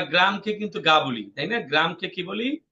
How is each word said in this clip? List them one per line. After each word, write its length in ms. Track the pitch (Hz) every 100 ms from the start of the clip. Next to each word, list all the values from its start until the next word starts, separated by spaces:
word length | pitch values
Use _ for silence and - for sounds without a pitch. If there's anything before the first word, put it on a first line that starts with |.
| 151
গ্রামকে 460 | 170 190 202 214
কিন্তু 240 | 208 214 -
গা 160 | 160 156
বলি, 240 | 143 113 104
তাই 180 | - 170
না? 100 | 233
গ্রামকে 460 | 139 151 165 175 185
কি 120 | -
বলি? 240 | 175 208 254 311 _